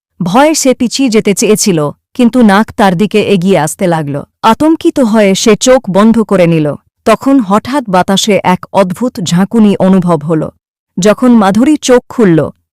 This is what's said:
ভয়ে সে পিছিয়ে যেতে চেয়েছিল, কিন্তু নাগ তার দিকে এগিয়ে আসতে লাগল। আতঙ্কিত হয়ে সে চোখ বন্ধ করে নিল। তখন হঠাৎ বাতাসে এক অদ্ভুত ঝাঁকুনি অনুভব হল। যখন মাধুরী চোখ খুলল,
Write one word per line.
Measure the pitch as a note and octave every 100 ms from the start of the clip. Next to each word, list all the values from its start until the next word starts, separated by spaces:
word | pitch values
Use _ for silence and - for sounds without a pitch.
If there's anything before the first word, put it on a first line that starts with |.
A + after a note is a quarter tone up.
| _ _
ভয়ে | F3+ G3+ D4+
সে | D#4 C4+
পিছিয়ে | B3 A#3+ - C4+
যেতে | G#3+ G#3
চেয়েছিল, | G3 F#3 G#3+ - E3+ D3 - _
কিন্তু | - A#3+ B3+
নাগ | A3+ G3 A3+ -
তার | G3+ F3
দিকে | G#3 G#3+
এগিয়ে | C3 G3 F3+ F#3
আসতে | D3+ - F#3+
লাগল। | E3 D3 C#3+ - _
আতঙ্কিত | A3 A3+ D4+ D#4+ E4+ D4+
হয়ে | B3 A3+ G3+ F#3+
সে | - G#3
চোখ | - B3+ -
বন্ধ | F3+ A3 A3+
করে | G#3+ G3 E3+
নিল। | E3 D3 - _ _ -
তখন | A3 - C#4
হঠাৎ | G3 G3+ - C#4 A#3
বাতাসে | F#3 F3+ G3 - F#3+
এক | F#3 F#3 -
অদ্ভুত | F3+ F#3+ F3+ B3 B3
ঝাঁকুনি | E3 E3+ G3 A#3 G#3 F#3+
অনুভব | F#3 F#3+ F3+ E3
হল। | D3 D#3+ D3+ - _ _ _ -
যখন | F#3+ G#3 B3+
মাধুরী | A#3 G3 G3+ C4+ D4+
চোখ | - B3 -
খুলল, | - G#3+ D#3+ C#3+ - _